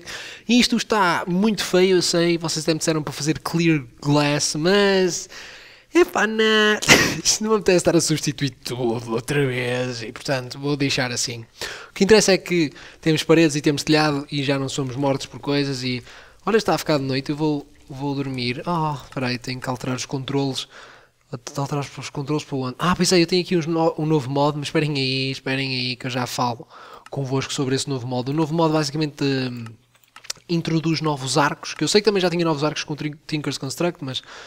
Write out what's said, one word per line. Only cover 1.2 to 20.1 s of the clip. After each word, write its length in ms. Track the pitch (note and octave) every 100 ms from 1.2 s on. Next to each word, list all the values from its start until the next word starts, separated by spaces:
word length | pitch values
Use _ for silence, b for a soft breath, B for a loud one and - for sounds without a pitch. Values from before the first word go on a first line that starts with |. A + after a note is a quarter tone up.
| -
muito 360 | F3 A3 G3+
feio, 340 | - F3+ F#3+ F#3
eu 40 |
sei, 380 | E3 F3 E3+ E3+
vocês 260 | E3 D#3 D#3
até 80 |
me 60 | D#3+
disseram 240 | - D#3
para 100 | D3
fazer 240 | C3+ D3 C#3+
clear 440 | - E3 E3+ D#3 A#2+ -
glass, 540 | D3 D3 D3 D3 - D#3
mas, 760 | E3 G3+ G3+ F#3+ F#3 D#3+ - B B B B B B
epá, 320 | D#4+ F4 - G#3
não, 540 | A3 A3 A3 G#3+ G#3 -
<laughs> 280 | - D#3+ D#3
isto 200 | - -
não 80 | G#3+
me 60 | A3
apetece 200 | - F3+
estar 180 | E3 E3
a 60 |
substituir 480 | D3+ D3+ - C#3+ C#3
tudo 640 | - - B2 B2 A2+ A2+
outra 320 | A2+ - D3 C#3
vez 560 | B2+ B2 B2 B2+ A#2
e, 100 | A2
portanto, 480 | A#2+ - C3+ B2 C3
vou 160 | C#3 D3
deixar 360 | C#3 C#3+ B2
assim. 340 | A#2+ - A#2 A#2 B B B B
O 40 |
que 100 | -
interessa 300 | G3 G#3+ G3
é 40 | F#3
que 340 | - F3 D3 - B B
temos 240 | D#3+ D#3
paredes 320 | - D#3+ E3 D3
e 60 |
temos 220 | D3 C#3+
telhado 440 | - D3+ D3+ C#3+ C#3+
e 120 | C#3+
já 140 | C#3 C#3
não 120 | C3+
somos 260 | - C3 B2
mortos 320 | C#3+ C3+ -
por 120 | B2+
coisas 440 | C#3+ C#3+ C#3 C3
e, 200 | B2+ B2 - B B B -
olha, 120 | G#3+
está 160 | G3+ D#3
a 20 |
ficar 200 | - D3+
de 60 |
noite, 260 | C3+ C3 C#3
eu 60 | D3
vou, 320 | D#3 D3 - - -
vou 240 | C3 C#3+
dormir. 480 | C#3 C3+ B2+ A#2+ C3 F3
Oh, 300 | F3 D#3 C#3
espera 240 | - - B2+
aí, 100 | B2
tenho 220 | - B2+
que 100 | -
alterar 260 | B2+ - B2+
os 100 |
controles. 640 | -